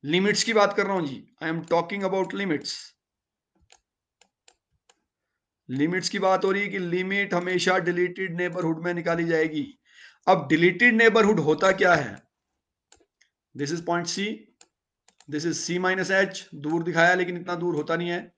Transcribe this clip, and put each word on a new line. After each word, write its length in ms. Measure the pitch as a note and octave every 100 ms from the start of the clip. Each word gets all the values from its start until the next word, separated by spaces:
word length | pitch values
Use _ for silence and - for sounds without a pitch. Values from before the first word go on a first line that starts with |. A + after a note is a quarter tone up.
लिमिट्स 400 | C#3+ F3 G3 G#3
की 100 | -
बात 200 | G#3+ G3+
कर 120 | G3+ G3
रहा 80 |
हूं 120 | F#3+ D3+
जी, 180 | B2+ - _
I 40 | D#3+
am 140 | E3 D3+
talking 340 | E3 E3 G3+
about 300 | F#3+ F#3+ F3+
limits। 400 | G3 G3 D3+ - - - _ _ _ _ _ _ _ _ _ _ _ _ _ _ _ _ _ _ _ _ _ _ _ _ _ _ _ -
लिमिट्स 400 | C3 D#3 F#3 -
की 100 | G3+
बात 240 | F#3+ F#3 G3
हो 60 |
रही 100 | G3
है 60 | G3+
कि 100 | G3
लिमिट 540 | F3 F3 F#3 G3 G3+
हमेशा 440 | F3 F3+ F3+ F3+ F#3
डिलीटेड 560 | F3 F3 F3+ F3+ F#3+ E3+
नेबरहुड 460 | F3+ F3 E3 D#3+ E3+
में 80 |
निकाली 300 | F3 E3+ E3 E3+
जाएगी। 400 | D#3+ D#3+ D#3 C#3 - _ - - _ -
अब 200 | F#3+ C3+
डिलीटेड 460 | D#3+ F3 F3+ A#3+ A3+
नेबरहुड 440 | A#3 G#3+ G#3 G#3+
होता 320 | D3 D3+ F#3+
क्या 200 | F#3 F#3 E3
है? 200 | A#2+ G2 _ _ _ _ _ _ _ _ _ _ _ _ _ C3
This 160 | C#3+
is 100 | E3
point 280 | E3+ E3+ E3+
C, 180 | - G3+ A3+ - _ _ _ _ _ _ _ -
this 160 | D3 E3
is 140 | D#3+
C 180 | - F3
minus 320 | F#3 F#3 F3
H, 280 | F#3+ G3 - - D3+
दूर 280 | D3 E3+
दिखाया 300 | E3+ E3 E3+ F3+
लेकिन 220 | F3+ F3
इतना 180 | F3+ F3
दूर 200 | F3 D3+
होता 200 | D3+ E3
नहीं 140 | F3
है। 220 | F3 -